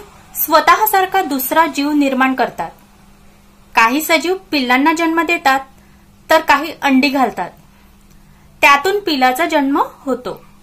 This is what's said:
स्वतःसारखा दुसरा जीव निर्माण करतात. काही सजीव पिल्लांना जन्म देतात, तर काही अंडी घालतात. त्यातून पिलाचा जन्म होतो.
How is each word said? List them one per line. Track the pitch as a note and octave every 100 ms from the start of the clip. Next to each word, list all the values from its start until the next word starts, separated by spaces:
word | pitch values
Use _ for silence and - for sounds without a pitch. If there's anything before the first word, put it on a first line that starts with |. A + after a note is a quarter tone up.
| - - - -
स्वतःसारखा | - D4 D4+ F#4 G#4+ G4 F#4 F#4+
दुसरा | E4+ C4+ - D#4 E4
जीव | C#4+ C#4+
निर्माण | D4 C#4 B3+ C4
करतात. | B3+ A#3 - E3+ - - - - - - - - _ - -
काही | A3+ C4+
सजीव | D#4 E4 D#4 F#4+ -
पिल्लांना | D4 B3 B3+ D4
जन्म | D#4+ E4 E4
देतात, | D#4+ E4+ C#4 C4+ C4+ - - - _ _ _
तर | D4+
काही | D#4+ C#4+ D#4+ -
अंडी | C#4 C4 C#4
घालतात. | C#4 A#3+ G3+ E3+ - - - _ - - - - - - -
त्यातून | D4+ C#4+ F4+ G4+
पिलाचा | G4 C#4+ B3+ B3+ E4
जन्म | D#4 C4+ C#4+ B4+
होतो. | - C#4 B3+ - - - -